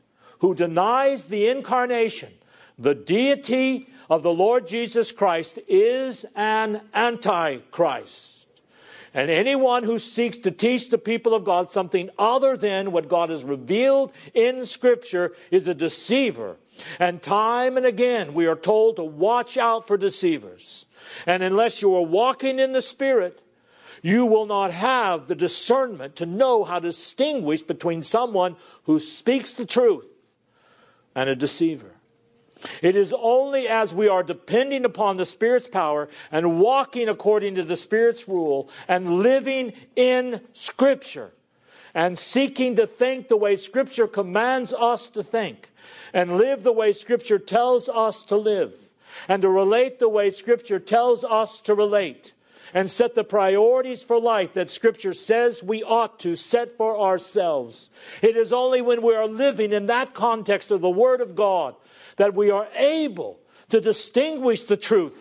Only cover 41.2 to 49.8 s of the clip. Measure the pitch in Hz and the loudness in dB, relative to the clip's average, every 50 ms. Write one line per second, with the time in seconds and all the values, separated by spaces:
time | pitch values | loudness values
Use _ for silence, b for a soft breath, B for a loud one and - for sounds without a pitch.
41.2 | 107 90 - _ _ _ b b b b b b b b b 165 170 180 180 170 | -16 -18 -20 _ _ _ b b b b b b b b b -2 -2 -2 -2 -6
42.2 | - - - 262 277 269 269 262 254 254 226 226 220 - - - 247 262 262 254 | -6 -2 0 0 0 0 0 -2 -2 0 2 0 0 0 -2 -2 -2 -2 -2 -4
43.2 | - - 233 208 208 202 202 190 - - - 262 269 262 - 240 220 208 - 202 | -2 0 0 2 2 2 0 -2 -4 -4 -2 -2 -2 -2 0 -2 -2 0 -2 -4
44.2 | 196 180 180 208 233 254 262 254 247 190 247 226 233 233 240 - - - - 214 | -4 -2 -2 0 0 0 0 -2 -4 -6 -2 0 0 0 0 -2 -6 -8 -10 -10
45.2 | 180 - - 226 208 151 107 - - _ B B B B B B B B B 185 | -6 -4 -4 -4 -4 -6 -8 -14 -20 _ B B B B B B B B B 0
46.2 | 180 175 175 190 233 269 277 226 190 247 226 226 220 208 202 - - - 240 240 | 0 2 2 2 2 2 0 0 0 0 2 4 2 2 0 0 -2 -2 -2 -2
47.2 | 240 - 208 196 202 - 185 233 240 254 254 240 - 262 233 226 220 220 - - | 0 0 0 0 0 0 0 2 4 4 2 0 0 -2 -2 0 0 0 -2 -6
48.2 | - - 202 214 214 214 208 190 151 95 - - _ _ _ B B B B B | -4 -2 -2 0 0 0 0 0 -2 -4 -8 -14 _ _ _ B B B B B
49.2 | B - 190 196 190 190 185 190 196 196 220 240 | B -2 0 2 2 4 4 4 4 4 4 2